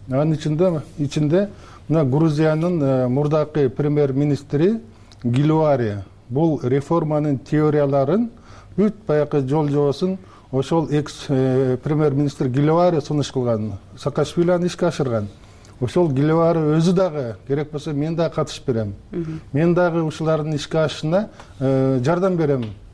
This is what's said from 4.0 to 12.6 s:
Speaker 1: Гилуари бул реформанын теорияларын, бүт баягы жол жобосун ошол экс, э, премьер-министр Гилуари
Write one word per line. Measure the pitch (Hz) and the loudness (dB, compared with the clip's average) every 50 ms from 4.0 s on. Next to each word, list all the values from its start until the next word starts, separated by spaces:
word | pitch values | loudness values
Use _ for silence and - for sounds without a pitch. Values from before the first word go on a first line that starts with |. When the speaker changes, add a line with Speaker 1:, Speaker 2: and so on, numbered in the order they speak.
| 147 135 131 139 147 147 139 131 - - 147 143 165 202 226 220 - - - - - - - - - | 0 2 0 0 0 0 0 -2 -4 -4 0 2 2 2 0 -2 -6 -12 -20 -20 -20 -20 -12 -6 -2
Speaker 1:
Гилуари | 120 120 135 147 156 156 160 156 151 139 123 117 104 101 98 92 - - - - - | 0 2 2 2 4 4 4 4 4 2 2 0 -2 -4 -6 -10 -14 -18 -20 -12 -6
бул | 120 143 165 165 143 - | -2 0 2 2 0 0
реформанын | 123 123 135 143 135 - 165 170 156 147 151 151 151 151 139 123 | 0 0 0 0 0 0 0 0 0 0 0 0 0 0 -2 -4
теорияларын, | - - 147 151 151 151 147 147 143 139 143 139 135 139 175 226 240 226 - - - - - - - - - | -2 -2 0 2 2 2 2 2 2 2 2 2 2 2 2 0 0 -2 -6 -12 -20 -20 -20 -20 -20 -6 -2
бүт | 180 208 208 208 - - | 0 0 0 0 -2 -2
баягы | - 151 151 143 - 151 143 131 127 | 0 0 0 0 0 0 0 0 0
жол | 143 160 151 143 | 0 0 0 2
жобосун | 139 147 143 143 131 - 185 185 190 185 - - - - - - | 2 2 2 0 0 0 -2 -4 -4 -6 -10 -18 -20 -20 -10 -4
ошол | 131 135 135 - 170 165 147 123 | -2 -2 0 0 0 0 0 0
экс, | 147 151 139 - - - - - | 0 -2 -2 -4 -8 -10 -6 -2
э, | 135 131 131 131 127 131 135 127 127 123 | 0 0 2 2 2 2 0 0 -2 -2
премьер-министр | - 139 156 151 156 147 135 143 147 139 - - - 127 | -2 -2 0 2 2 2 2 0 0 -2 -2 -2 -4 -2
Гилуари | 120 139 | 0 2